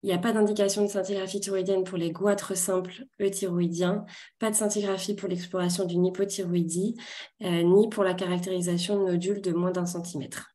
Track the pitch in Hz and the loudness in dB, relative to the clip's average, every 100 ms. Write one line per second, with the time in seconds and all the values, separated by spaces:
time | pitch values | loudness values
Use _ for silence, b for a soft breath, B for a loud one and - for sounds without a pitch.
0 | - 175 233 220 208 208 196 202 208 202 | 0 0 2 4 4 4 2 4 0 0
1 | 185 196 190 202 202 196 185 190 180 185 | -2 -2 -2 -4 -2 -2 2 0 0 -2
2 | 170 165 202 202 - 185 - 185 180 - | -2 0 2 2 0 -4 0 0 -2 -10
3 | 262 _ 196 196 190 175 175 170 180 208 | -18 _ -2 -2 -2 0 0 2 0 0
4 | - B B _ 220 214 214 208 202 190 | -4 B B _ -2 0 0 0 0 -2
5 | 185 - 190 180 - 180 180 175 185 170 | -2 -4 -2 -4 -4 -2 0 0 0 2
6 | 180 180 196 - 180 175 165 175 202 233 | 2 2 -4 -2 -2 0 0 0 -2 -4
7 | B B B _ 190 170 170 190 214 208 | B B B _ -2 2 6 6 6 4
8 | 190 180 185 180 180 185 175 175 180 202 | 0 0 0 -2 -2 -2 0 0 0 0
9 | 190 175 180 202 190 170 180 180 175 175 | 2 2 0 -2 0 0 0 0 -2 -4
10 | 170 151 - - - | -6 -8 -8 -12 -16